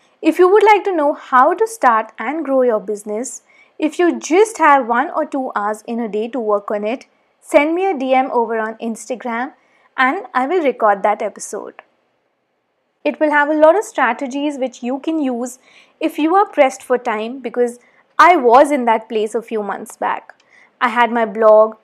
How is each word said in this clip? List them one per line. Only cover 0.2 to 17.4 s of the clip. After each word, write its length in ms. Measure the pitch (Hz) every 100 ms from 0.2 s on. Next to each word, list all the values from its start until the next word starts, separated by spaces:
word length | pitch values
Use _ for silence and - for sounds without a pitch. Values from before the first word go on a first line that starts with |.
if 180 | 320 311
you 100 | 359
would 120 | 415
like 200 | 415 403 392
to 100 | 339
know 180 | 285
how 400 | 302 - 254 294
to 140 | 370 440
start 440 | - 262 220 220 -
and 260 | 226 320
grow 200 | 269 269
your 160 | 247 214
business, 640 | 190 208 208 208 262 - _ _ _ -
if 220 | 302 330
you 200 | 349 240
just 380 | - 349 440 -
have 300 | 311 277 226
one 240 | 240 330
or 140 | - 294
two 260 | 277 262 208
hours 280 | 208 214 -
in 140 | 233
a 100 | 226
day 180 | 208 233
to 100 | 262
work 320 | 214 202 208
on 120 | 214
it, 220 | 208 269 - _ _ _
send 360 | - 302 302 339
me 100 | 392
a 120 | 294
D 160 | 262 262
M 160 | 269
over 260 | 240 226 226
on 160 | 220 226
Instagram 720 | 233 214 - 240 247 226 277 _ _ _ _ -
and 300 | 262 339 -
I 140 | 254 269
will 160 | 359
record 400 | 285 240 214 202
that 180 | 214 -
episode. 640 | 214 208 - 175 - - - _ _ _ _ _ _ _ _ _ _ _ 294
It 140 | 247
will 120 | 302
have 180 | 294 294
a 40 |
lot 240 | 311 311 381
of 80 | 440
strategies 720 | - 240 240 277 277 294 277
which 260 | 254 -
you 160 | 240 269
can 200 | 320 320
use 380 | 269 240 247 - _ _ _ -
if 180 | 311 311
you 160 | 311 302
are 100 | 403
pressed 380 | - 262 -
for 140 | - 247
time, 420 | 247 214 226
because 400 | 269